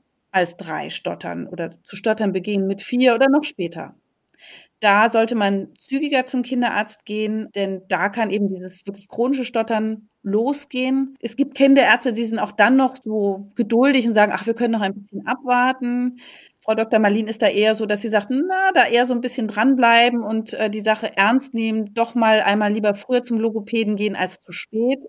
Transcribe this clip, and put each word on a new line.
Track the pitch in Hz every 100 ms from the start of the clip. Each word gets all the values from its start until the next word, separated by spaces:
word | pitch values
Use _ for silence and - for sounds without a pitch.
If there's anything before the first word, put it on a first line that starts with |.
| _ _ _
als | 190 175 175
drei | 170 156 151
stottern | - 175 170 175 170 -
oder | 170 165 -
zu | _ -
stottern | 226 214 202
beginnen | 190 196 202 190
mit | 196
vier | - 247 247 233
oder | 269
noch | 294 294
später, | - 170 165 139 - _ _ _ _ - - _ _
da | 214 202 226
sollte | 226 226
man | 233 202 196 - _ -
zügiger | 269 294 269 254
zum | 254
Kinderarzt | 247 247 240 196 226 -
gehen, | - 214 214 214 214 208
denn | 196 190 185
da | 175 196
kann | 233 214
eben | 208 196
dieses | 185 185 - -
wirklich | 196 _
chronische | - 254 269
Stottern | 240 226 220 220 220 214 - _
losgehen. | 196 208 247 285 - 254 262 269 269 -
Es | 226 240
gibt | 262 -
Kinderärzte, | 269 277 214 240 254
die | 214 226
sind | 220
auch | 202
dann | - 214 269
noch | 254 254
so | 220 214 202 196 202 -
geduldig | 202 226 269 262 233
und |
sagen, | 214 208 -
„Ach, | 208
wir |
können | 226 240
noch | 220
ein | 196
bisschen | 196 - 202 -
abwarten.“ | 254 254 247 254 262 240 247 247 247 - - - _
Frau | - 220
Doktor | 220 220
Marlin | 208 214 214
ist | 220
da | 208
eher | 202 214
so, | 214 208
dass | 202
sie | 220
sagt, | 214 208
na, | 262 359 370 381 381
da | -
eher | 233 247
so | 240
ein |
bisschen | 240 - 214
dranbleiben | 208 254 262 233 233 240 240
und, | 214 220 220
äh, | - 214
die | 214
Sache | 214 214 226 -
ernst | 202 254 269 226
nehmen, | 226 220 208 233
doch | 233
mal | 240 226 220
einmal | - 214 208
lieber | 214 208
früher | 202 - 247
zum | 247 226
Logopäden | 226 214 208 233 214 202
gehen | 208 -
als | 180 -
zu | -
spät. | 170 - 220 240 269